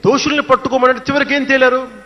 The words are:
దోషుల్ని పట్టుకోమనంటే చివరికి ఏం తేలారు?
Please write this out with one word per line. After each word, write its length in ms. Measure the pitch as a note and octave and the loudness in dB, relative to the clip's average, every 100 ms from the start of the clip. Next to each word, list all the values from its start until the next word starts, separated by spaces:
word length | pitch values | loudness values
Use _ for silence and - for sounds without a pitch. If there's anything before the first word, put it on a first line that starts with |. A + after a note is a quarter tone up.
| F#3+ | 2
దోషుల్ని 380 | C4+ D4+ D4 - | 0 -2 -4 0
పట్టుకోమనంటే 520 | B3+ C4+ B3+ B3+ B3 - | -2 0 0 0 0 -2
చివరికి 260 | C#4+ C#4 C#4+ | -4 -2 -2
ఏం 60 | C4+ | 0
తేలారు? 300 | C4+ B3+ B3+ B3 G#3+ | 2 2 2 -6 -16